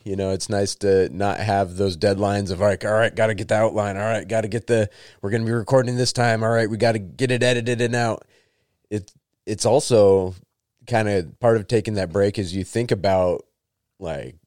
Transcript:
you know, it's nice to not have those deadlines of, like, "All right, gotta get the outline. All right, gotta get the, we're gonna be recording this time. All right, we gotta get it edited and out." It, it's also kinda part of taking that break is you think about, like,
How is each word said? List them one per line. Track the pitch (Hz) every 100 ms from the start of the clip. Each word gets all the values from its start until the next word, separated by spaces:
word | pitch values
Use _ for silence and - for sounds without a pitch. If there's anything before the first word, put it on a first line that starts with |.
| 104
you | 95
know, | 98
it's | 98 -
nice | 214 101 -
to | 101 95 90
not | 82 101 -
have | 104 98 90 90
those | 98 82
deadlines | 101 98 101 101 98
of, | 87
like, | 104 95 104
"All |
right, | 107 113
gotta | 82 110 104
get | 107
the | 107
outline. | 110 107 101 95
All |
right, | 107 110 92
gotta | 113 107
get | 113 -
the, | 113 104 - - _
we're | 101
gonna | 113
be | 113
recording | 117 101 135 120 123
this | 123
time. | - 120 113
All | 110
right, | 117 110
we | 110
gotta | 117 113
get | 92 - 127
it | 123
edited | 127 123 117 117
and | 120
out." | 120 117 104 - _ _ _ _ _ _
It, | 104 98 _ _ _ -
it's | 104 107
also | 131 - 113 101 95 92 90 _ _ _ _ -
kinda | 113 107 98 82 -
part | 120 113
of | 101
taking | 117 104 104
that | 92
break | 95 101 110
is | 92 95
you |
think | 92 117 120
about, | 113 98 95 90 85 - _ _ _ _ _
like, | 90 71 64 -